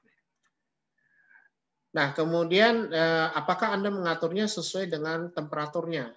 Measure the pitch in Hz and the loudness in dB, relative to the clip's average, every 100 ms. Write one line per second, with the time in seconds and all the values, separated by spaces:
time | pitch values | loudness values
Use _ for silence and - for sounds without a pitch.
0 | _ _ _ _ _ _ _ _ _ _ | _ _ _ _ _ _ _ _ _ _
1 | _ _ _ - _ _ _ _ _ 160 | _ _ _ -20 _ _ _ _ _ -2
2 | 143 156 160 170 165 185 233 226 190 160 | 0 0 0 2 4 6 6 4 0 2
3 | 165 165 160 - 147 180 220 202 202 196 | 2 4 2 0 0 0 0 0 -2 -2
4 | 170 165 165 190 208 208 156 185 185 156 | -2 0 -2 0 -2 -2 -4 -4 -4 -4
5 | 156 165 170 160 151 151 151 170 165 156 | -2 -4 -4 -6 -6 -4 -4 -4 -4 -4
6 | 117 | -6